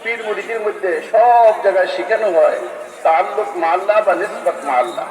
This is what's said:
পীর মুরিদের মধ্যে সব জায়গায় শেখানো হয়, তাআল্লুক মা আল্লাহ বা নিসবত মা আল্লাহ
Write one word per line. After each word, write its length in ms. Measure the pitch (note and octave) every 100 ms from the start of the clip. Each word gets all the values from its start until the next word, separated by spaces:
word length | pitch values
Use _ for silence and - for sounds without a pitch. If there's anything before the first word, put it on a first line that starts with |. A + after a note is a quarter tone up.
পীর 200 | G#3+ A#3 G#3+
মুরিদের 360 | G3 - A3+
মধ্যে 400 | G#3 - F#3 D#3+ -
সব 520 | G#3+ A#3+ A#3+ A3+ -
জায়গায় 240 | G3+ F#3+ F#3
শেখানো 440 | - F3 A3 G#3+
হয়, 280 | E3 D3+ - - - - -
তাআল্লুক 540 | - D#3+ F#3 G#3 G#3 F3
মা 100 | E3
আল্লাহ 340 | F3 E3 G#3+
বা 140 | G3 F3
নিসবত 380 | G3 - F3+ C3
মা 100 | C#3+
আল্লাহ 320 | B2 B2 - E3